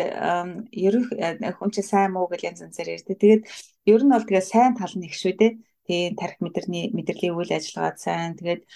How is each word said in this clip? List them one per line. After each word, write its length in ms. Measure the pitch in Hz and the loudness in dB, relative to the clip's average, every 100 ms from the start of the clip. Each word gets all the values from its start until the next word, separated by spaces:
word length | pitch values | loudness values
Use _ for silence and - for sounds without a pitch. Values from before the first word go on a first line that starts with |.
| 170 | 2
ам, 360 | - 160 175 180 170 - | -2 -2 -2 -4 -10 -12
ерөнх-, 480 | - 190 233 247 - | -2 2 2 0 -4
а, 320 | 165 - - | -4 -4 -8
хүн 200 | - 208 | -6 -4
чинь 80 | 208 | -4
сайн 320 | 196 196 196 | 0 2 2
муу 160 | 185 180 | 0 -4
гэл 240 | 175 175 | -4 -8
янз 80 | 175 | -10
янзаар 340 | 170 - 170 170 | -14 -10 -10 -8
ярьдаг. 220 | - 190 | -8 4
Тэгээд 240 | 208 220 - - - _ - | 6 6 2 -16 -20 _ 4
ер 100 | 226 277 | 6 6
нь 80 | |
бол 80 | 240 | 4
тэгээ 240 | 220 190 185 | 4 0 2
сайн 320 | 220 254 240 | 4 4 2
тал 160 | 180 | -6
нь 160 | 190 165 | -8 -10
их 80 | - | -4
шүү 160 | 185 | -2
дээ. 180 | 190 220 226 _ _ - | 4 2 2 _ _ -4
Тий, 240 | 175 175 | -2 -2
тарих 240 | - - - | -4 -8 -6
мэдэрний, 560 | 175 175 - 175 170 | -6 -6 -6 -4 -4
мэдрэлийн 400 | 170 156 170 180 | -4 -6 -2 -2
үйл 160 | 170 175 | -2 -4
ажиллагаа 480 | 160 160 170 160 - | -4 -6 -4 -4 -4
сайн. 400 | 180 170 170 165 | -6 -4 -6 -6
Тэгээд 240 | 175 175 - | -6 -6 -8